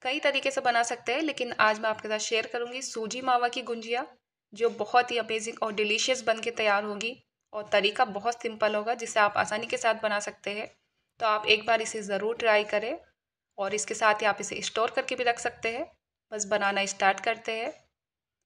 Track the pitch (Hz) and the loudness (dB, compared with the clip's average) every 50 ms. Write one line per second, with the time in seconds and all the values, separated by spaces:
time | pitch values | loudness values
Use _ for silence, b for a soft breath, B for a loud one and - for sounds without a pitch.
0 | - 254 285 302 294 285 277 269 - 269 269 262 - 247 240 233 233 - 240 240 | -6 -4 -2 0 0 0 2 2 0 0 0 0 2 2 4 4 2 2 -2 -4
1 | - 233 247 302 330 294 269 - 247 240 - - 214 214 214 214 226 220 214 - | -4 -2 -2 0 0 -2 -2 -4 -6 -2 2 4 4 4 4 2 -2 -4 -4 -4
2 | - 214 214 214 - - 233 220 226 - - 240 240 240 247 262 262 - - 226 | -4 -4 -4 -2 -2 0 -2 -2 -2 -2 -4 -6 -6 -6 -8 -10 -10 -8 -8 -6
3 | 220 202 240 254 262 262 247 240 240 240 247 262 220 240 233 226 220 226 240 254 | -6 -6 -6 -4 0 2 2 4 4 2 -2 -2 -4 -6 -6 -6 -4 -4 -4 -4
4 | 311 - - _ _ _ _ _ _ _ 202 208 233 226 208 - 208 - - 247 | -4 -6 -12 _ _ _ _ _ _ _ -4 0 0 0 0 0 -2 2 4 4
5 | 240 240 240 233 220 220 220 220 214 233 226 - 226 220 202 214 214 208 214 214 | 4 4 0 -2 -2 -2 -4 -6 -6 -6 -6 -4 -4 -4 0 0 0 2 2 0
6 | - 262 254 240 220 233 220 226 214 233 233 - 220 208 202 202 214 208 208 202 | 2 0 0 0 2 0 0 0 0 -6 -2 0 2 4 4 2 0 -2 -6 -6
7 | 220 233 262 - _ _ _ _ _ - - 214 208 - 214 202 190 208 208 - | -6 -8 -8 -10 _ _ _ _ _ -12 -10 -8 -2 2 2 4 4 4 2 2
8 | 233 208 196 202 208 240 240 - - 226 220 220 220 214 214 208 208 233 247 233 | 2 2 0 -4 -2 -2 -4 -2 -6 -6 -2 0 0 2 2 0 0 -2 -2 -4
9 | 226 220 - 220 208 208 - 185 190 - 214 220 233 233 254 247 - 226 220 220 | -4 0 4 4 4 4 4 2 0 0 -2 -6 -4 -4 -4 0 2 0 0 2
10 | 220 214 202 208 208 208 202 _ - 196 208 214 - - _ _ _ _ _ _ | 0 -2 -2 -2 -4 -6 -10 _ -8 -8 -6 -6 -8 -12 _ _ _ _ _ _
11 | _ _ _ - 233 214 214 214 214 - 214 214 214 233 226 220 220 - - 220 | _ _ _ -2 2 2 2 2 4 4 2 4 4 2 2 2 2 -2 -6 -8
12 | 196 196 196 190 208 226 233 - 233 220 208 208 208 214 214 202 220 240 330 349 | -4 -4 -2 -2 -2 -2 -2 0 4 4 4 4 4 2 -2 -2 -2 -2 -8 -8
13 | - _ _ _ _ _ _ _ _ _ - - 190 196 214 208 - - 214 - | -12 _ _ _ _ _ _ _ _ _ -8 -4 -4 -2 -2 -4 -4 -4 -2 2
14 | 226 214 208 214 220 202 202 202 196 - - 208 190 - - 220 226 240 - 269 | 4 4 4 4 2 0 0 0 -4 -8 -8 -6 -6 -4 0 0 0 0 0 -2
15 | 262 - 254 240 240 240 240 - - 240 - - - 226 233 269 339 - _ _ | -2 -2 -2 0 0 0 0 0 -2 -6 -6 -4 -6 -4 -4 -4 -8 -10 _ _
16 | _ _ _ _ _ - 220 214 202 196 214 202 202 196 202 196 196 190 - - | _ _ _ _ _ -10 -6 -6 -2 0 0 0 2 2 0 0 -2 -2 0 2
17 | 202 190 196 196 - 233 226 220 - 226 226 220 233 302 - - _ _ _ _ | 4 4 4 4 0 -4 -4 -4 -4 -6 -6 -6 -6 -8 -8 -12 _ _ _ _
18 | _ _ _ _ _ _ _ _ _ | _ _ _ _ _ _ _ _ _